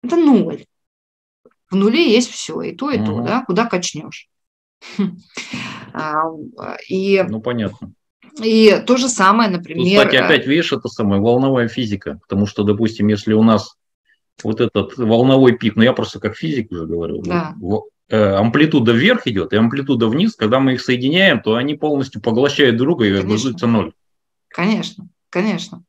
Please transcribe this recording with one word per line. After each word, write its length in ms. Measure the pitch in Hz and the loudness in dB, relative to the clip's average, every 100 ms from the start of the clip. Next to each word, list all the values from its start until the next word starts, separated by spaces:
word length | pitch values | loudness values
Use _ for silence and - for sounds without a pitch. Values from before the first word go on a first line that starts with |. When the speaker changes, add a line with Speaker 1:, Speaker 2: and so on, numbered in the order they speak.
Speaker 1:
Это 120 | 247 339 | -2 2
ноль. 480 | 302 233 160 143 - _ _ _ _ _ _ _ _ _ _ | 4 4 2 -8 -16 _ _ _ _ _ _ _ _ _ _
В 60 | 185 | 0
нуле 340 | 202 269 330 | 2 4 4
есть 200 | 220 247 | 2 0
всё, 320 | - - 160 | -8 -12 -10
и 120 | - | -10
то, 160 | 175 277 | -8 -6
и 80 | 262 | -4
то, 140 | 107 101 | -4 -4
Speaker 2:
Мгм. 100 | - | -4
Speaker 1:
да, 180 | 233 254 | -4 -2
куда 200 | 185 233 | -2 -2
качнёшь. 640 | 180 175 151 160 - _ _ _ _ _ _ | -2 -6 -12 -16 -20 _ _ _ _ _ _
<laughs> 420 | - - 190 - _ - - 240 233 - - | -18 -8 -8 -8 _ -18 -14 -12 -12 -16 -14
А, 300 | - 156 151 160 160 - - 50 - - | -10 -6 -4 -4 -6 -16 -14 -14 -14 -6
и 360 | 190 196 196 - | -4 0 2 0
Speaker 2:
Ну, 120 | 110 | -4
понятно. 520 | 117 120 101 - 95 _ _ _ _ - | -6 -4 -6 -8 -20 _ _ _ _ -6
Speaker 1:
и 380 | 220 220 220 190 220 | 0 6 6 6 2
то 100 | 254 | 0
же 120 | 262 | 0
самое, 420 | - 190 220 220 | 2 2 4 2
Speaker 2:
Тут, 80 | 175 | -2
Speaker 1:
например, 400 | 175 165 180 202 - | -6 -2 2 4 4
Speaker 2:
кстати, 100 | 131 | 2
Speaker 1:
э, 80 | |
Speaker 2:
опять, 220 | - 143 127 | 4 2 2
видишь, 260 | 156 165 | 0 0
это 160 | 139 - | -4 -6
самое, 320 | - 107 98 | -4 0 2
волновая 480 | 110 123 135 131 117 | 2 2 2 0 0
физика, 520 | - 117 101 - - | -4 -4 -6 -8 -12
потому 240 | _ 98 101 | _ -2 -2
что, 160 | - | -2
допустим, 440 | 104 104 113 110 104 | 0 0 0 0 0
если 240 | 104 - | 0 0
у 80 | 107 | 4
нас 340 | 113 107 - _ _ _ _ _ _ _ | 4 2 -2 _ _ _ _ _ _ _
вот 160 | 107 110 | -8 -2
этот 360 | 117 104 95 - | -2 -2 -4 -4
волновой 580 | 113 113 131 135 131 117 | 0 2 4 6 6 4
пик, 180 | 113 110 | -2 2
ну, 60 | |
я 100 | 117 | 2
просто 280 | 127 - - | 2 -6 -6
как 160 | 104 - | -8 -6
физик 340 | 160 139 110 | -6 -6 -6
уже 140 | 87 80 | -10 -8
говорю, 360 | 85 85 - | -6 -6 -8
Speaker 1:
Да. 320 | - 175 160 - | -6 -6 -6 -10
Speaker 2:
вот, 100 | 110 104 - _ _ | -6 -6 -6 _ _
во-, 60 | 110 | 0
э, 180 | 104 98 | 2 2
амплитуда 560 | 113 127 156 156 117 | 2 2 2 4 4
вверх 340 | 117 175 247 - | 4 4 2 -2
идёт 260 | 98 82 | -4 -2
и 40 | 104 | 2
амплитуда 520 | 113 139 139 123 113 | 2 0 -2 0 0
вниз, 280 | 127 220 - | 0 -2 -2
когда 240 | 107 127 | 0 2
мы 140 | 135 | 2
их 60 | 127 | -2
соединяем, 600 | - 127 131 170 190 127 | -2 -2 0 2 4 2
то 140 | - 110 | 0 -2
они 180 | 139 | -2
полностью 480 | 147 151 143 135 110 | -4 -4 -4 -4 -6
поглощают 540 | 117 113 139 139 139 113 | -4 0 0 2 2 2
друг 220 | 131 113 | 0 0
друга, 60 | 107 | 2
и 20 | |
Speaker 1:
Конечно. 160 | 98 95 | 0 0
Speaker 2:
образуется 380 | 107 131 113 120 | -2 -4 -4 0
ноль. 260 | 113 82 _ _ _ _ _ _ | 0 -2 _ _ _ _ _ _
Speaker 1:
Конечно, 600 | - 180 208 - - - _ _ | -4 -2 -2 -6 -14 -20 _ _
конечно. 520 | 180 214 214 - 180 | -4 -4 -6 -10 -18